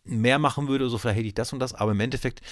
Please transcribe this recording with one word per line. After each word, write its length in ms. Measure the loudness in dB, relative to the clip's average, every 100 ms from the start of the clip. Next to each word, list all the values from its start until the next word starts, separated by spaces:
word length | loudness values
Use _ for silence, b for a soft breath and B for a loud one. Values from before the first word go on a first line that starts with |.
mehr 340 | -6 2 4 4
machen 300 | 2 0 0
würde, 200 | 0 0
so, 80 | 0
vielleicht 200 | 0 0
hätte 80 | -2
ich 60 |
das 180 | -4 -4
und 60 | -4
das. 160 | -6
Aber 160 | -2 0
im 80 | 2
Endeffekt, 400 | 0 -2 -4 -6 B